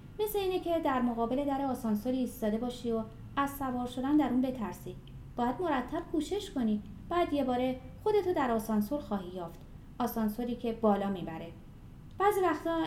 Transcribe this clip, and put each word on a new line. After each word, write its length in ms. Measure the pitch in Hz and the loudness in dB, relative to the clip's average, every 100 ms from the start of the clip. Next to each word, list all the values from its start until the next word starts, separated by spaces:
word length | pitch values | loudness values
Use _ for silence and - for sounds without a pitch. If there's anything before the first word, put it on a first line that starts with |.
| - - | -10 -4
مثل 200 | 427 415 | 0 0
اینه 200 | 381 359 | 2 0
که 200 | 339 330 | 2 2
در 220 | 311 254 | 2 2
مقابل 440 | 240 226 233 254 285 | 2 2 0 0 0
در 160 | 277 | 0
آسانسوری 560 | 277 247 220 208 254 262 | 0 -2 0 0 0 0
ایستاده 400 | 226 - 214 220 | 0 -2 0 0
باشی 340 | 247 247 240 | -2 -4 -2
و 120 | 226 220 - - 277 | -2 -2 -10 -6 -2
از 120 | 277 | -2
سوار 360 | 277 262 247 247 | -2 -4 -2 -4
شدن 300 | 254 269 302 | -2 4 4
در 120 | 254 | 6
اون 120 | 247 | 4
بترسی. 540 | 262 254 190 185 185 - - - - - | 2 0 -4 -6 -10 -12 -12 -14 -8 0
باید 260 | 240 254 | 0 2
مرتب 420 | 349 262 - 320 - | 2 0 0 -4 -2
کوشش 400 | 311 - 403 - | -2 0 -2 -2
کنی. 320 | 269 220 208 - - - | 0 2 2 -2 -12 -2
بعد 240 | 349 339 | 2 2
یه 100 | 285 | 2
باره 360 | 254 247 262 254 - - | 2 2 2 0 -8 -4
خودتو 300 | 427 415 359 | 2 4 4
در 180 | 349 254 | 4 4
آسانسور 480 | 226 214 214 208 294 | 2 2 2 2 0
خواهی 300 | - 196 175 | -2 -4 -4
یافت. 300 | 185 165 - - - - - | -8 -8 -10 -16 -16 -12 -4
آسانسوری 560 | 233 226 214 226 240 233 | -2 0 0 0 -4 -2
که 180 | 233 | -4
بالا 360 | 220 214 196 196 | 4 4 6 2
می‌بره.» 420 | 190 165 160 165 - - - - - - - | -2 -4 -8 -10 -14 -16 -18 -18 -16 -10 2
«بعضی 240 | 392 403 | 4 6
وقتا 340 | 359 302 330 330 | 4 4 0 0